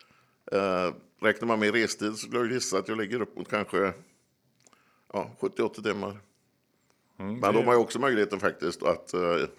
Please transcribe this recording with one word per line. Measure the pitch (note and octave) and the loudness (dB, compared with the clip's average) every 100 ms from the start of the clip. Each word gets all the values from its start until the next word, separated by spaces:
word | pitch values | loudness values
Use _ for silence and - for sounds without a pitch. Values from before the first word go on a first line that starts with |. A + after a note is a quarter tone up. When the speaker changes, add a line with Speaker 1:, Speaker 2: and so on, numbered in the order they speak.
| _ _ _ _ - | _ _ _ _ -4
Speaker 1:
Eh, | G2 G2 F2+ F2 - - _ | 0 2 2 0 -2 -12 _
räknar | G#2+ G#2 A#2 | 2 2 2
man | A2 | 2
med | G#2 | 2
restid | A#2 G#2+ - G#2+ | 2 0 -2 -4
så | G#2+ | -4
skulle | - A#2 | -4 -2
jag | A#2 | -2
gissa | B2 - F#2+ | -2 -2 -2
att | G2 | -2
jag | A2 | -4
ligger | G2+ A#2+ | -4 -4
upp | G2+ - | -6 -8
mot | F2+ | -4
kanske, | G#2+ G2 F#2 G2 - - _ _ _ _ _ _ _ _ _ - | -4 -2 0 0 -2 -12 _ _ _ _ _ _ _ _ _ -8
ja, | G2+ G2+ - | -6 -6 -6
sjuttio, | G2 - | -4 -2
åttio | A2 - | -2 -2
timmar. | G#2+ G2+ G2 G2+ - _ _ _ _ _ _ _ _ - | -4 -4 -6 -10 -18 _ _ _ _ _ _ _ _ -12
Speaker 2:
Mm, | G2 A#2+ | -10 -2
Speaker 1:
Men | G2+ | 2
Speaker 2:
det | A2 | 4
Speaker 1:
de | B2 | 6
har | |
ju | A#2+ | 4
också | G#2+ A2+ | 4 0
möjligheten | C3+ A2 G2+ G2 | 2 2 2 0
faktiskt | F#2+ - E2+ - | -2 -2 -4 0
att, | - E2+ - | 0 0 -2
eh, | F2+ F2 E2+ - | -2 0 0 -2